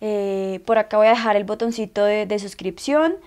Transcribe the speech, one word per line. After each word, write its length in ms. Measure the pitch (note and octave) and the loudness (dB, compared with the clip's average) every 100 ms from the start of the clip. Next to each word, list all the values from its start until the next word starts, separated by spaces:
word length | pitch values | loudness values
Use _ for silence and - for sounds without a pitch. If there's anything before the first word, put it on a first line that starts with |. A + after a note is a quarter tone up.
Eh, 580 | G#3+ G#3 G3 F#3+ F#3+ F#3+ G3+ | -4 -2 -2 -4 -4 -6 0
por 100 | A3 | 0
acá 220 | G#3+ G#3+ | 2 4
voy 80 | A3 | 4
a 40 | |
dejar 260 | A#3 A3+ G3+ | 4 2 0
el 80 | |
botoncito 600 | G3+ A3 A#3 A#3 G#3+ G#3 | -2 -4 -4 -4 -6 0
de, 220 | G#3 G#3+ G3+ | 2 2 -2
de 120 | G#3 | -4
suscripción 760 | G3 - F#3 F3 - D4 D#4+ G4 | -6 -8 -10 -6 0 2 2 -2